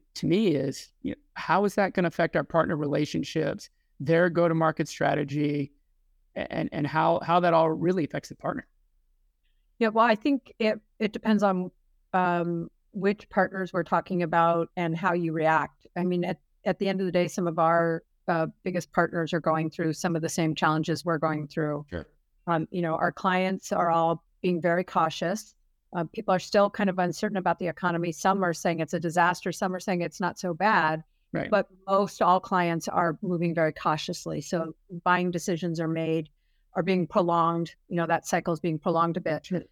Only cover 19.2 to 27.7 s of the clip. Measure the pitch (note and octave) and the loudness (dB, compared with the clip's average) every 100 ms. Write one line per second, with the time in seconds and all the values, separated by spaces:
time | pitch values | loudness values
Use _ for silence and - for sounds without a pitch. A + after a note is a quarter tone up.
19.2 | D#3+ E3+ D#3 D#3+ D#3+ - E3 D#3 F#3 E3 | -2 -2 0 0 -2 -2 -4 -2 -2 -2
20.2 | D#3+ - D#3+ D#3 E3 D#3 D#3+ D#3 F3+ E3 | -4 -2 -2 0 0 0 0 -4 -2 -2
21.2 | D#3+ D3+ D3+ - D3+ D3 D3 - - _ | -2 -4 -6 -4 -4 -4 -8 -10 -12 _
22.2 | _ _ - E3 D#3+ F3+ E3+ D#3+ F3 - | _ _ -4 -2 -2 -4 -4 -2 -2 -2
23.2 | G3 F#3 F#3 F#3+ - F#3+ F3 E3 E3 E3 | -2 0 0 -4 -4 -2 0 2 2 0
24.2 | _ _ F#3 F3+ E3+ E3+ F#3 F#3+ D#3+ - | _ _ -2 0 0 0 0 0 0 0
25.2 | E3+ G#3+ - _ _ _ _ F3 E3 - | -4 -4 -8 _ _ _ _ -6 -6 -6
26.2 | G#3+ F#3 - G#3 G3+ - G3 F3+ F3+ D#3 | 0 0 2 2 2 2 -2 0 -2 -2
27.2 | G#3+ G3+ F3+ E3+ F3+ | -4 -2 -2 -2 -4